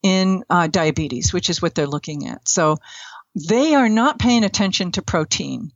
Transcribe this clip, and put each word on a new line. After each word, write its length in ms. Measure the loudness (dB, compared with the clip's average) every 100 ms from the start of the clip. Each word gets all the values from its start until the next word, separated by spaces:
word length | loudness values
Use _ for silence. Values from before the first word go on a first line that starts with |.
in, 420 | 2 2 2 0 2
uh, 180 | 2 2
diabetes, 640 | 2 0 0 -4 -4 -2
which 180 | -2 -2
is 100 | -2
what 140 | -2
they're 120 | -2 -2
looking 420 | -4 -6 -10 -10
at. 200 | -8 -4
So 280 | 2 2 0 -4 -20 -20 -20 _
they 400 | -12 0 2 4
are 140 | 4 4
not 320 | 4 2 2
paying 240 | 2 2
attention 480 | 2 0 -2 0 -4
to 100 | -6
protein 720 | -2 -2 -2 -4 -4 -8 -10